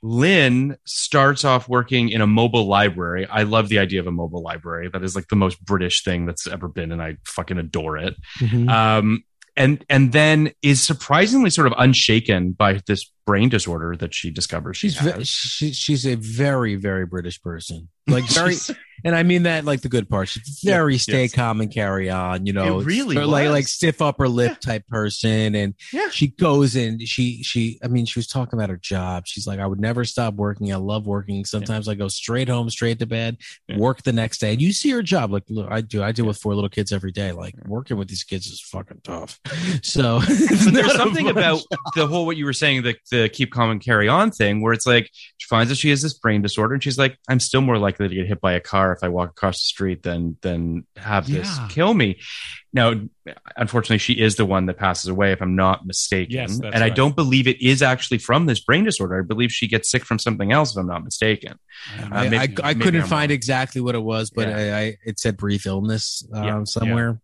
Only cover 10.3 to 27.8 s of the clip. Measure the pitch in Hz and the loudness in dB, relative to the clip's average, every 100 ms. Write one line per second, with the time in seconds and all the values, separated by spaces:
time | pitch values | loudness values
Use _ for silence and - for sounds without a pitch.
10.3 | 156 151 - 143 139 - 151 - 147 208 | 6 4 2 4 4 2 -2 2 4 6
11.3 | 262 226 165 139 117 127 127 - 113 113 | 4 4 4 2 6 6 6 4 4 4
12.3 | 95 90 90 101 98 - 98 - _ - | 2 2 2 2 2 0 -4 -4 _ -2
13.3 | 101 120 113 - 85 82 85 82 - 85 | 2 4 2 -2 -4 -6 -6 -6 -6 -8
14.3 | 78 - 85 80 92 208 147 147 98 135 | -6 -6 -6 -8 -4 -4 0 -2 -2 -4
15.3 | - - - 151 131 - 143 131 120 110 | -4 -4 -4 -4 -4 -2 0 0 -4 -4
16.3 | 113 143 135 117 98 98 95 90 90 87 | -2 0 0 -2 -2 -2 -4 -4 -6 -8
17.3 | - 87 82 - 82 85 _ - 127 123 | -10 -12 -12 -12 -14 -16 _ 0 0 2
18.3 | 160 175 175 - - - - 165 165 175 | 2 2 0 -6 -10 -14 -8 -2 2 4
19.3 | 180 170 160 147 139 135 123 98 101 95 | 4 2 0 -2 -2 0 -2 0 -2 -2
20.3 | - 120 143 190 185 156 131 - 131 127 | -8 -12 -4 2 4 4 2 2 2 2
21.3 | - 120 110 107 113 101 98 92 92 90 | 0 0 0 -2 -2 -2 -2 -2 -2 -2
22.3 | 92 98 98 95 92 135 208 269 143 147 | -2 -2 -2 0 0 0 -2 0 0 2
23.3 | 147 147 147 139 - 170 147 151 - 135 | 2 4 2 0 0 0 2 0 2 0
24.3 | 120 120 320 127 110 - 117 107 - 113 | 2 2 0 -6 -6 -4 -4 -4 -2 0
25.3 | 110 110 104 101 98 - 294 403 - 143 | 2 2 0 -2 -6 -10 -4 -4 0 -2
26.3 | - 170 143 139 120 117 113 113 - 123 | 2 2 4 2 2 -2 -4 -6 -2 -2
27.3 | 117 131 120 113 113 | -4 -6 -2 -2 -4